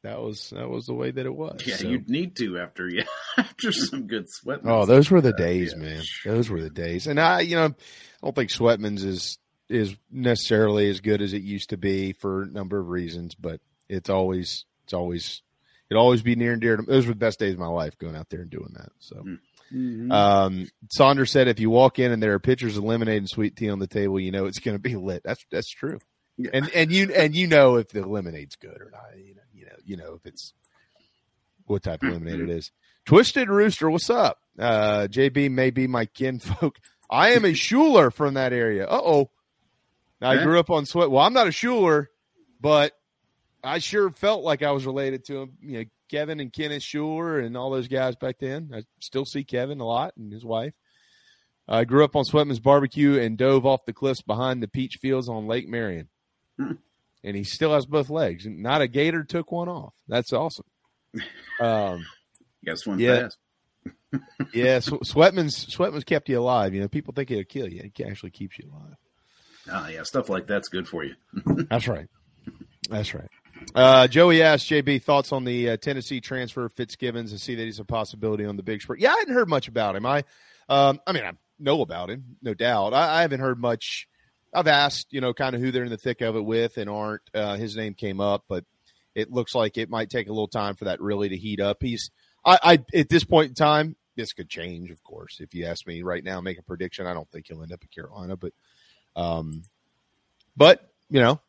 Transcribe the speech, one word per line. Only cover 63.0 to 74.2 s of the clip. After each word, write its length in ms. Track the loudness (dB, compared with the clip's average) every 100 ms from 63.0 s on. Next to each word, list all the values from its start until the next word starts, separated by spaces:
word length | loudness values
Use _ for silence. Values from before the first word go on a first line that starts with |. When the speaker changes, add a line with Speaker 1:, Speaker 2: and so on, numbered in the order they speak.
Speaker 1:
yeah. 220 | 4 2
Speaker 2:
fast. 160 | 0 -12 _ _ _ _ -20 _ _
<laughs> 420 | -10 -10 -10 -6
Speaker 1:
Yeah, 240 | 2 4 2
Sw-, 260 | 0 -6
Sweatman's, 640 | -2 6 6 6 -4 -4 -10
Sweatman's 380 | -4 -4 -4
kept 240 | -2 -2 0
you 80 | 0
alive. 340 | 2 2 0
You 60 | -2
know, 80 | -4
people 240 | -6 -6
think 180 | -8 -4
it'll 140 | -6
kill 240 | -6 -10 -10
you. 140 | -12
It 180 | -16 -12 -10
actually 240 | -10 -16
keeps 280 | -14 -16 -16
you 120 | -20
alive. 240 | -20 -20 -20 _ _ _ _ _ _ -12
Speaker 2:
Ah, 180 | -10 -10
yeah, 140 | -12
stuff 280 | -6 -6 -4
like 160 | -6 -4
that's 220 | -6 -4
good 200 | -10 -8
for 160 | -10
you. 100 | -10 -14 _
<laughs> 100 | -6 -2 -2 0
Speaker 1:
That's 180 | -2 -2
right. 220 | -6 -10 _ _ _ -20 -20 -20 _ -8
That's 240 | -6 -6
right. 160 | -8 -14 _ _ -20 -4
Uh, 320 | 8 10 10 8
Joey 320 | 8